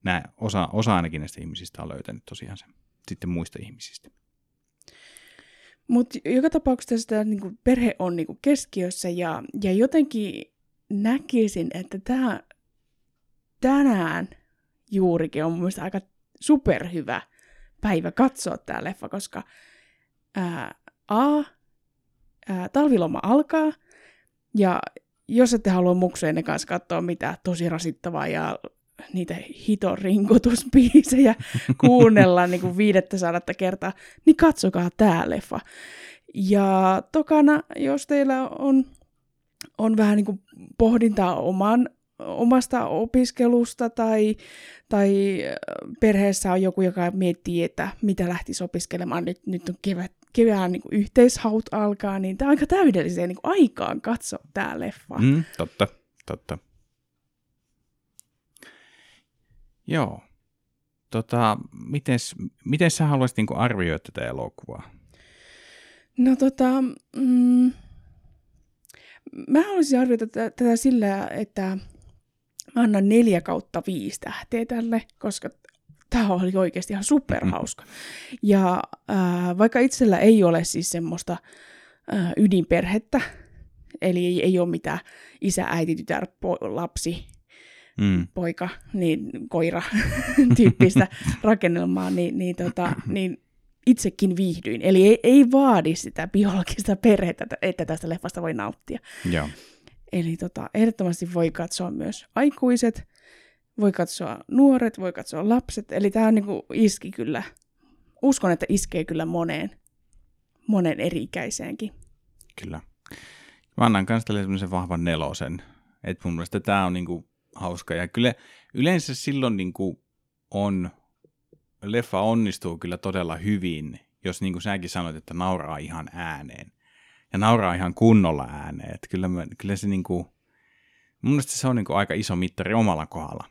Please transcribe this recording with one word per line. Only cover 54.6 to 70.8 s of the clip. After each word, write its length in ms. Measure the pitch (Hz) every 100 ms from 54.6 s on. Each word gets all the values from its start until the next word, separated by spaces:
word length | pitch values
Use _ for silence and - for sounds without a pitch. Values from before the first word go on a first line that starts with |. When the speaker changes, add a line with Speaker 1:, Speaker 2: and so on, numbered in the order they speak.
| - -
Speaker 2:
leffa. 380 | - - - -
Speaker 1:
Mm, 260 | 120 147 160 -
totta, 300 | 80 _ 101 _ _ _ -
totta. 320 | - - 85 _ _ _ _ _ _ _ _ _ _ _ _ _ _ _ _ _ _ _ _ - _ _ _ _ _ _ _ _ _ _ _ -
Joo. 340 | 160 104 - _ _ _ _ _ _ _ _ _
Tota, 480 | 113 113 120 113 107 - - -
mites, 460 | 143 139 123 - - - _ -
miten 260 | 147 170
sä 140 | - 156
haluaisit, 320 | 139 127 -
niinku, 160 | 107 -
arvioida 420 | 120 104 87 78
tätä 280 | - - 60
elokuvaa? 640 | 65 58 - - - - - _ _ _ _ _ - - - - _ _ -
Speaker 2:
No, 180 | 247 262
tota, 460 | 269 269 254 262 254 - _ -
mm, 560 | 262 247 247 247 254 - - - - _ - _ _ _ _ _ _ - - - - - -
mä 140 | 285
haluaisin 380 | 381 392 294 254
arvioida 280 | 254 233 220
tätä, 220 | - 226
tätä 240 | - 240
sillä, 520 | 233